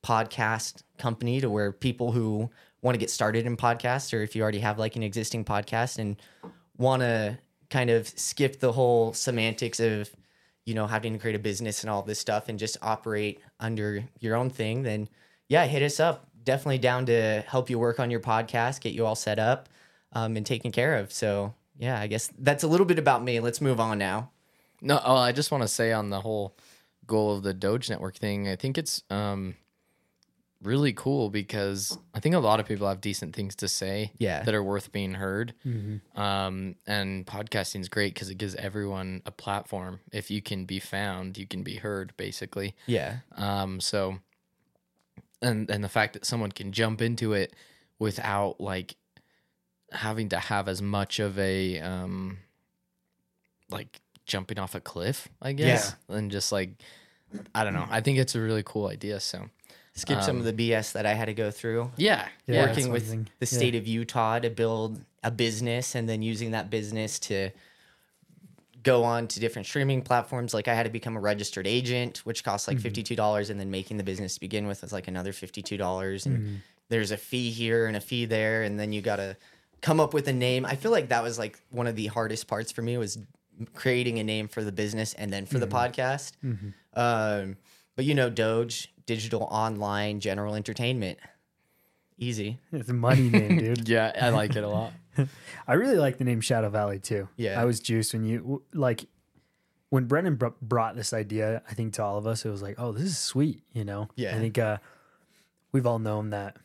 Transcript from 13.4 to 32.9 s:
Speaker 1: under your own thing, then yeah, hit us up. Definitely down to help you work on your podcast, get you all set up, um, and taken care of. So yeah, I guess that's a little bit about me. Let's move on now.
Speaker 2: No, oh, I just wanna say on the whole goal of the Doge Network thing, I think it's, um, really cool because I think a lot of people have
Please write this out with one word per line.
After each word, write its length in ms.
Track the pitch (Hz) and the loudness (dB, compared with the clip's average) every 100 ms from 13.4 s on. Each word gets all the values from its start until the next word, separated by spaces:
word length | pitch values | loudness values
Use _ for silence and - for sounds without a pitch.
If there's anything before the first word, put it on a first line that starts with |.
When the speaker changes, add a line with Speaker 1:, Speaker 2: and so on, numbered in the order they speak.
| - _ | -18 _
Speaker 1:
under 460 | 113 110 104 101 127 - | -4 -2 -2 -2 -6 -6
your 140 | 113 113 | 0 0
own 140 | 127 | 0
thing, 340 | 127 110 117 | -2 -2 0
then 260 | 131 107 107 _ _ _ _ | -2 -4 -6 _ _ _ _
yeah, 160 | 151 147 | 4 6
hit 180 | 143 | 2
us 160 | 143 147 | 0 4
up. 300 | 165 156 - - | 2 2 -10 -6
Definitely 340 | 120 139 143 131 | 0 0 2 2
down 280 | 123 123 127 | 4 2 4
to 360 | 117 110 107 107 | 4 4 0 0
help 220 | 131 123 | -2 0
you 80 | 120 | 0
work 220 | 120 117 | 2 2
on 100 | 123 | 0
your 100 | 117 | -2
podcast, 580 | 117 113 113 120 120 131 | 2 0 2 0 0 -2
get 140 | 117 | -6
you 120 | 101 113 | 0 0
all 100 | 113 | 0
set 240 | - 104 | 0 2
up, 280 | 110 131 - _ - _ _ | 4 2 -2 _ -20 _ _
um, 240 | 117 113 110 | -4 -2 -2
and 80 | - | -2
taken 260 | 117 123 | -2 -2
care 240 | 113 135 135 | 0 2 2
of. 140 | 98 | -2
So 420 | - 110 101 101 - _ - | -2 0 0 -2 -6 _ -8
yeah, 220 | 117 120 | -4 -2
I 80 | 104 | -2
guess 240 | 110 - - | -4 -4 0
that's 240 | 131 147 | 2 4
a 40 | 160 | 4
little 180 | 170 185 | 6 6
bit 120 | 165 | 6
about 220 | 143 123 | 6 4
me. 160 | 123 117 | 2 0
Let's 200 | 120 117 | 0 2
move 180 | 143 117 | 2 4
on 180 | 113 107 | 2 2
now. 320 | 98 101 127 _ _ _ _ _ | 0 -2 -6 _ _ _ _ _
Speaker 2:
No, 180 | - 143 | 2 2
oh, 120 | 120 131 | 6 6
I 160 | 123 | 6
just 180 | 127 147 | 2 0
wanna 160 | 143 110 | 0 0
say 240 | - 113 | 2 2
on 180 | 110 104 | 2 0
the 120 | 98 | -4
whole 340 | 107 107 98 _ - - _ _ - | -2 -2 -4 _ -20 -20 _ _ 0
goal 300 | 110 107 101 | 2 4 2
of 80 | |
the 100 | 98 | -2
Doge 360 | 92 98 117 123 | 0 0 0 -2
Network 260 | 110 95 - | -6 -6 -4
thing, 300 | 107 101 101 | -4 -2 -2
I 80 | 92 | -2
think 220 | 135 135 | -2 -2
it's, 260 | 151 - _ | -4 -6 _
um, 460 | 101 104 98 95 90 _ _ _ _ _ _ _ _ _ _ | -2 -2 -4 -6 -10 _ _ _ _ _ _ _ _ _ _
really 280 | 101 135 143 | -2 2 2
cool 380 | 101 135 139 107 | 2 0 2 2
because 680 | 104 98 107 98 98 98 - _ 110 | -2 -2 -2 -2 -2 -4 -8 _ -2
I 40 | |
think 140 | 151 | 2
a 60 | 175 | 4
lot 200 | 113 107 | 6 4
of 60 | 101 | 2
people 220 | 104 | 0
have 120 | 101 | 0